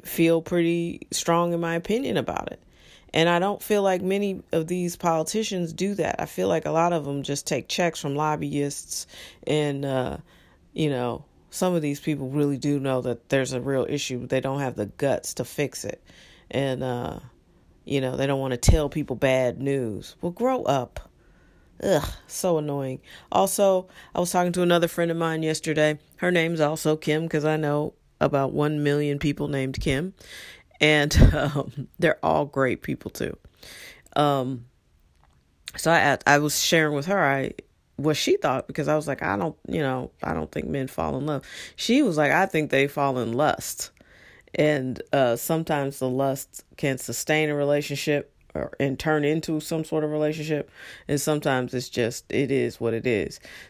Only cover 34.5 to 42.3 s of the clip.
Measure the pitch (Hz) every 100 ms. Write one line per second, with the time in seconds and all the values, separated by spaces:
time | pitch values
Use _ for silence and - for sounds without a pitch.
34.5 | 131 120 _ _ _ _ _ _ _ _
35.5 | _ - - 160 165 139 135 - 143 147
36.5 | - - 165 156 147 156 196 147 135 131
37.5 | - - _ _ - 147 147 - 403 147
38.5 | 131 - 156 147 151 151 135 165 202 170
39.5 | - - 170 135 131 127 - - 160 156
40.5 | - - 143 131 - - 139 147 139 -
41.5 | - - - - 254 262 156 143